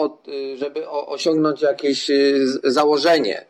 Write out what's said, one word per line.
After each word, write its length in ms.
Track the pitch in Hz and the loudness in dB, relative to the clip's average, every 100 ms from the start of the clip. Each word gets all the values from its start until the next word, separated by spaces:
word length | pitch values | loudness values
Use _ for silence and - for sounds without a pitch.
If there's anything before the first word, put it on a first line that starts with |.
o-, 160 | 151 - - | -2 -4 -12
y, 300 | 139 135 131 | -10 -8 -8
żeby 320 | 143 151 156 | -8 -8 -8
o-, 180 | 147 143 | -8 -6
osiągnąć 540 | 143 175 156 156 147 | -4 -2 0 0 0
jakieś, 480 | 151 143 143 135 - | 0 0 0 -2 0
y, 380 | 139 139 139 135 | 2 4 2 0
z-, 140 | 135 | 0
założenie, 800 | - 131 151 147 156 165 110 - - | 0 2 2 4 4 4 2 -4 -2